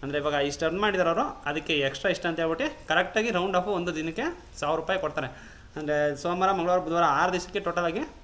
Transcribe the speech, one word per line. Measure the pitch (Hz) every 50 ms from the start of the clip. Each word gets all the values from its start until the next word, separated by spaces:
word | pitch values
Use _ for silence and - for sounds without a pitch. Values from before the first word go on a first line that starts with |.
| -
ಅಂದರೆ | 139 143 147 143
ಇವಾಗ | 151 147 143 143 143
ಇಷ್ಟು | 143 - 165 160
earn | 160 190 208
ಮಾಡಿದಾರೆ | 214 196 185 180 165 165
ಅವರು, | 185 269 294 - - - 147
ಅದಕ್ಕೆ | 147 156 156 - 165 147 139 135
extra | 135 - - 202 175
ಇಷ್ಟು | - - 175
ಅಂತ | 165 160 165
ಹೇಳ್ಬಿಟ್ಟು | 160 160 165 269 302 - - - - 156
ಕರೆಕ್ಟಾಗಿ | 170 185 185 - 220 214 240 208 180
round | 175 196 196 208
of | 180 202 208 185
ಒಂದು | 175 175 165 156
ದಿನಕ್ಕೆ | 156 165 160 185 254 330 339 - - - - -
ಸಾವಿರ | - 147 156 160 156
ರೂಪಾಯಿ | - 190 190 190
ಕೊಡ್ತಾರೆ. | 151 143 - 135 123 - - - - - - - - - 156
ಅಂದರೆ | 151 147 151 147 147 147 143 135 -
ಸೋಮವಾರ, | 175 175 180 190 190 196 190
ಮಂಗಳವಾರ, | 170 175 180 180 165
ಬುಧವಾರ | 156 165 170 170 156 139 143
ಆರು | 165 185 180
ದಿವಸಕ್ಕೆ | 180 175 - - 202 180 175
ಟೋಟಲಾಗಿ | 170 175 175 170 165 208 302 - - -